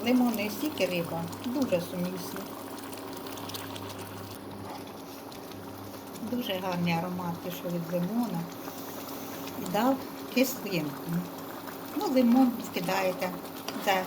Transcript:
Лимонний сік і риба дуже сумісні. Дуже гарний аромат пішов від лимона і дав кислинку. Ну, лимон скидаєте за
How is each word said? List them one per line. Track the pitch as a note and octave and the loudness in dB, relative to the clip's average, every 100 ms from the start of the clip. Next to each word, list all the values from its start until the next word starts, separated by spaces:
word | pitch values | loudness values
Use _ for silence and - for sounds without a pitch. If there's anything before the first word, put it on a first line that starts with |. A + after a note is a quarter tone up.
| A3 | 6
Лимонний | B3+ A#3+ G#3 G#3 G#3 | 6 6 4 0 0
сік | D4+ - | -2 2
і | F3+ | 2
риба | F3+ E3+ E3+ E3+ - B3+ | 2 0 -2 -4 -4 -2
дуже | C4 B3+ F3 | 0 4 2
сумісні. | E3+ F3+ F3+ F#3 F3 - - - - - - - C3+ C3+ - - - - - C3 - - - - - - - - - - - - - - - - - - - - - - - - G#3+ | 2 -2 -2 -2 -6 -6 -8 -8 -10 -10 -10 -10 -8 -8 -8 -8 -8 -8 -8 -8 -8 -8 -10 -10 -10 -10 -10 -10 -8 -8 -10 -10 -12 -12 -12 -12 -10 -10 -10 -10 -10 -10 -10 -8 -2
Дуже | A#3+ A#3+ | -2 0
гарний | F#3+ F#3+ F3 E3+ | 0 0 2 4
аромат | E3+ F3+ F3+ F3 E3+ F3+ | 4 2 -2 -2 -2 -4
пішов | F3 F3+ | -4 -2
від | F3 E3 | -2 0
лимона | F3 F3+ A3+ A#3 E3+ E3 - - - - - - - - - - - | 2 2 2 2 0 -4 -6 -8 -8 -8 -8 -8 -8 -8 -8 -6 -4
і | - | 0
дав | G3+ B3 C4+ - - - | 4 4 4 0 -10 0
кислинку. | - C4 - G#3 F3+ D3 C#3 - E3+ F3+ - - - - - - - | 4 4 2 0 0 0 -4 0 0 0 -8 -8 -8 -8 -8 -4 0
Ну, | G4 | 4
лимон | C4 A#3+ B3+ C4 A#3 - | 6 8 10 8 6 -4
скидаєте | G#3 F3 F#3+ F#3 - F#3 - - - - - - | -2 0 2 2 2 -2 -2 -8 -8 -6 -2 4
за | F#3+ | 4